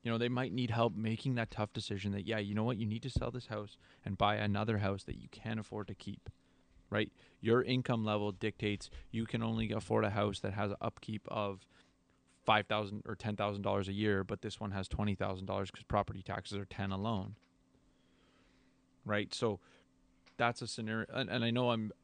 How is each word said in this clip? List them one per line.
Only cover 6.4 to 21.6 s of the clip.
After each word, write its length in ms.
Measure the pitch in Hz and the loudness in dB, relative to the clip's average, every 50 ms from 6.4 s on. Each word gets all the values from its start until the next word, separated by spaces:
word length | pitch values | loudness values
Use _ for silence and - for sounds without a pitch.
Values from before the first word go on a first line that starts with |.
| _ _ _ _ _ _ - - - _ | _ _ _ _ _ _ -20 -20 -8 _
right? 240 | 104 107 107 - _ - - - - _ | 2 2 2 0 _ -20 -20 -20 -16 _
Your 220 | - 110 117 123 | 4 6 6 6
income 420 | - - 127 127 123 - 123 113 110 | 6 4 2 2 2 2 0 2 2
level 280 | 107 104 104 104 104 | 2 2 2 2 0
dictates 560 | 95 - - 107 - - 110 104 101 95 - - - - - - | -2 0 -2 -2 -2 0 0 0 0 0 -4 -12 -14 -14 -12 -4
you 160 | - 110 113 | -4 -2 -2
can 160 | - - 117 | -2 -2 -2
only 280 | 113 113 113 110 113 107 | 0 0 0 0 0 0
afford 340 | 107 110 104 - 113 110 107 | -2 -2 0 2 2 4 4
a 60 | 101 | 4
house 300 | 101 104 101 101 98 - | 2 2 2 2 0 -2
that 140 | - 101 98 | -4 -4 0
has 160 | 101 101 101 | 0 0 0
an 80 | 101 - | 0 -2
upkeep 420 | - 113 - - - - 110 107 _ - | -4 -4 -4 -6 -8 -6 -6 -6 _ -4
of 380 | - 110 104 101 98 92 - _ _ - - _ _ _ _ _ _ _ _ _ _ _ | -2 -2 -2 -2 -4 -6 -12 _ _ -20 -20 _ _ _ _ _ _ _ _ _ _ _
five 240 | _ - 110 107 101 | _ 6 6 6 6
thousand 360 | - 107 107 107 98 104 104 - | 4 2 2 2 0 -4 -8 -6
or 80 | - 107 | -8 -8
ten 220 | - - 107 101 | -4 -2 -4 0
thousand 260 | - 104 104 101 101 | 2 0 0 0 0
dollars 260 | 98 101 98 101 95 95 | 2 2 2 2 2 0
a 40 | |
year, 320 | 98 101 107 107 101 95 98 | 0 2 4 4 4 4 2
but 160 | 87 110 - | -2 -4 -4
this 180 | - 107 - - | -4 -8 -6 -6
one 120 | 107 101 | -6 -4
has 180 | 101 98 95 - | -4 -4 -4 -4
twenty 260 | - - 104 104 98 | -2 0 0 0 0
thousand 300 | - 98 98 95 95 95 | 0 0 -2 -2 -4 -4
dollars 260 | 98 98 98 98 95 | -4 -2 -2 -2 -4
'cause 120 | - - | -8 -16
property 400 | - - - 104 98 - 107 101 | -6 0 2 2 2 0 -4 -8
taxes 340 | - - 98 - - - 101 | -6 -6 -6 -6 -6 -6 -6
are 80 | 101 101 | -6 -6
ten 260 | - - - 98 98 | -6 -4 -4 -2 -2
alone, 460 | 95 95 101 113 113 95 95 104 107 - _ _ _ _ _ _ _ _ _ _ _ _ _ _ _ _ _ _ _ _ _ - _ _ _ _ _ _ _ _ _ _ - | -2 -2 -2 0 0 -2 -2 -6 -10 -14 _ _ _ _ _ _ _ _ _ _ _ _ _ _ _ _ _ _ _ _ _ -20 _ _ _ _ _ _ _ _ _ _ -2
right? 300 | 104 104 104 104 - - | 0 2 2 2 0 -2
So 260 | - 123 113 101 92 - - - - - _ _ _ _ _ _ _ _ - _ - | 0 2 2 0 -2 -8 -20 -20 -20 -20 _ _ _ _ _ _ _ _ -16 _ 2
that's 240 | - 120 120 - | 2 2 2 0
a 40 | 123 | -6
scenario, 400 | 110 - - 113 110 110 113 110 - | -6 -6 -4 -2 -2 0 -2 -2 -2
and, 160 | 123 - 131 - | -2 -2 -2 0
and 160 | - 120 117 | 0 2 2
I 60 | 117 | 2
know 200 | 117 123 | 4 4